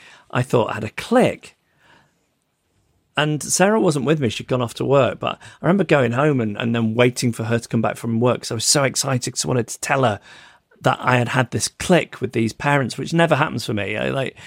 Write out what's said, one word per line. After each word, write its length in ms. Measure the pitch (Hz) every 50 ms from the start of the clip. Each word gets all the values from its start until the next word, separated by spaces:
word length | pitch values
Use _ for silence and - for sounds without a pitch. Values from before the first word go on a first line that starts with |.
| - - - - _ _
I 120 | - 127
thought, 320 | 120 - - 123 104 98 -
had 100 | 107 117
a 60 | -
click. 680 | - - - - 233 262 190 104 - - - - - _ _ _ _ _ _ _ _ _ _ _ _ _ _ _ _ _ _ _ _ _ _ _ _ _ _ _ _ _ _ _ _
And 280 | 139 151 151 151 139
Sarah 360 | - - - - 185 202 220 226
wasn't 280 | 202 175 143 143 -
with 140 | 139 156 151
me. 100 | 135 107
She'd 160 | - - 123 -
gone 140 | 135 123
off 100 | 120 113 -
to 120 | - 127
work. 340 | 123 139 139 123 104 - -
But 140 | - - - - - - - _
I 60 | -
remember 180 | - 190 208 -
going 280 | - 160 143 123 117
home 280 | 117 131 147 156 143 127
and, 160 | 113 107 101
and 180 | - - 117 117
then 200 | 117 113 110 110
waiting 360 | 117 123 127 - - 135 120
for 140 | 110 - 113
her 140 | 110 117 117
to 100 | - -
come 140 | - 113
back 140 | 113 107 - -
from 220 | - 117 113 113
work. 260 | 120 123 113 - -
So 80 | - 123
I 20 |
was 80 | 110 -
so 200 | - - 151 139
excited 460 | 127 131 - - 139 131 123 - - -
'cause 100 | - -
I 40 | -
wanted 200 | 131 123 113 -
to 100 | - -
tell 240 | - - 143 135 131
her 140 | 113 101 - - - - - - - - _ _ _ _ _
that 180 | - 127 - -
I 180 | - 123 127 123
had 100 | 120 117
had 220 | - 131 123 -
this 180 | - 113 - -
click 540 | - - - - 180 156 - - - -
with 100 | 127 117
these 220 | - 117 113 110 -
parents, 420 | - - 143 143 143 131 - -
which 160 | - 135 -
never 240 | 165 170 170 160 156
happens 300 | 147 156 - - 120 -
for 80 | - 117
me. 240 | 101 98 101 107 113
I, 100 | 127 135
like, 280 | 131 135 131 - - - -